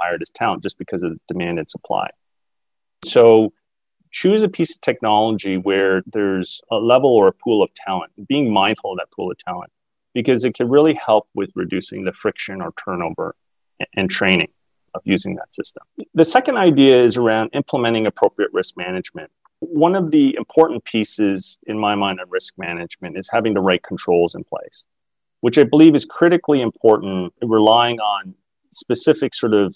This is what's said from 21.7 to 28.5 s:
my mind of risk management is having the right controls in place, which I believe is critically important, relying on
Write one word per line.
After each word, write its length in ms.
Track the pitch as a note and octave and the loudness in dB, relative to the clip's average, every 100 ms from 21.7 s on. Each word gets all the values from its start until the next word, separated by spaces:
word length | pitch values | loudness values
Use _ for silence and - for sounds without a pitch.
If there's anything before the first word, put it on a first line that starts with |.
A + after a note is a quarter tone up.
| G#2+ | -4
my 160 | G#2 | -2
mind 240 | G2+ G2 F#2 | -2 -2 -6
of 140 | F2+ | -8
risk 220 | F#2 - - | -8 -8 -14
management 580 | F2 E2+ E2+ - F2 F2+ | -12 -10 -12 -14 -14 -12
is 120 | - | -6
having 240 | A2+ A2 | -2 -2
the 60 | G2 | 0
right 220 | F#2+ F2+ | 0 0
controls 520 | - F#2 - F2 E2+ | -4 -8 0 0 0
in 80 | F2 | -4
place, 440 | - - - - - _ _ _ _ - | -12 -12 -14 -20 -20 _ _ _ _ -4
which 160 | B2 D3+ | 0 4
I 40 | |
believe 320 | A#2+ D3+ D#3+ | 4 8 8
is 100 | C#3+ | 6
critically 560 | - - F3 F3 - C#3 | -2 0 2 2 0 0
important, 720 | A#2 - A2+ G#2+ F#2+ F#2+ F2+ - | -2 0 2 2 0 -6 -6 -8
relying 580 | A#2+ A2 A2 A#2 A#2+ A#2 | -2 2 4 4 2 -2
on 340 | G#2 G2 F#2+ - _ | -4 -6 -10 -20 _